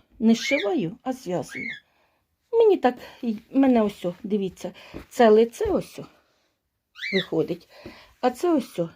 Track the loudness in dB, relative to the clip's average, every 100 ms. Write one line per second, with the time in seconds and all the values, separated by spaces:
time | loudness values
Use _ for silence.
0 | _ _ 0 0 0 -2 -2 -2 -4 -8
1 | -12 -10 -6 -8 -8 -12 -14 -16 _ _
2 | _ _ _ _ _ 2 4 4 0 -2
3 | -14 -10 -8 -8 -4 0 4 4 2 -2
4 | -8 -8 -6 -4 -4 -8 -14 -16 -18 -18
5 | -16 4 6 6 4 0 -2 -2 -4 -14
6 | -20 _ _ _ _ _ _ _ _ -16
7 | -6 -4 -2 -4 -4 -6 -12 -20 -20 -20
8 | -20 _ -4 0 0 0 -2 -6 -8